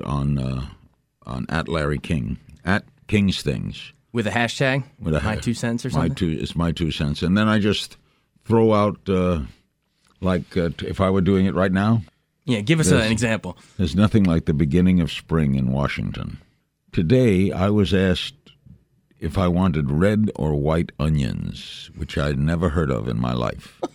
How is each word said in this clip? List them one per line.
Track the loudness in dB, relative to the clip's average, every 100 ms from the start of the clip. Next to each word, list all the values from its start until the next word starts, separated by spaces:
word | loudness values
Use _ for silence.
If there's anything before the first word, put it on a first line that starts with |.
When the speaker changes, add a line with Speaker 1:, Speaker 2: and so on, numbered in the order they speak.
Speaker 1:
on, | -6 -4 -2 -2
uh, | -2 -6 -8 -14 _ _ _ _
on | -12 -10 -6
at | -6 -4
Larry | -2 -2 -4
King, | -4 -4 -4 -8 -12 -10 -4
at | -4 -4 _ -4
King's | 0 0 0
Things. | -4 -4 -6 -10 -16 -20 _
Speaker 2:
With | -6 -2
a |
hashtag? | -2 -2 -2 -2 -2 -6 -8
Speaker 1:
With | -2
a | -2
Speaker 2:
My | -2 -4
Speaker 1:
ha-, |
Speaker 2:
Two | -4
Cents | -4 -4 -4 -4
or |
Speaker 1:
my |
Speaker 2:
something? | -2 -2 -2
Speaker 1:
two, | -2 -2
it's | -4
My | -2 -2
Two | -2 -4
Cents. | -2 -4 -2
And | 0 2
then | 2
I | 2
just | 2 0 -4 -14 _ _ _ _
throw | 0 2 4
out, | 4 2 -2 -2
uh, | 0 0 0 -4 -12 _ _ _ _ _ _
like, | -2 -2 -2 -2
uh, | -2 -4
t-, | -6
if | -2
I | 2
were | 2
doing | 4 4 2
it |
right | 2 2
now. | 2 2 2 -2 _ _ _
Speaker 2:
Yeah, | -4 -2
give | 2 2
us | 4
a, |
Speaker 1:
There's | 4 2
Speaker 2:
an |
example. | 0 0 -2 -6 -14 -10 -4
Speaker 1:
There's | 0 2
nothing | 4 4
like | 4 2
the | 2
beginning | 0 2 4 4 4
of | 2
spring | -4 -2 0 2 0
in | 0
Washington. | 0 -2 -4 -6 -8 -10 -14 _ _ _ _ _
Today, | -2 2 4 6 4 2
I | 2 2
was | 2 2
asked | 2 2 0 -4 -14 _ _ -20 -20 _ _ _ _
if | -6 0
I | 0
wanted | 2 2 2 0
red | 2 2 2 0 0
or | -2
white | 0 0 0 -2 -2
onions, | 0 0 0 -4 -8 -10 -14 -18 -18 -12
which | -8 -4
I'd | -2 0
never | 0 0 0
heard | 0 0
of | -2 -2
in | -4
my | -2
life. | -2 -4 -6 -14 -12 -12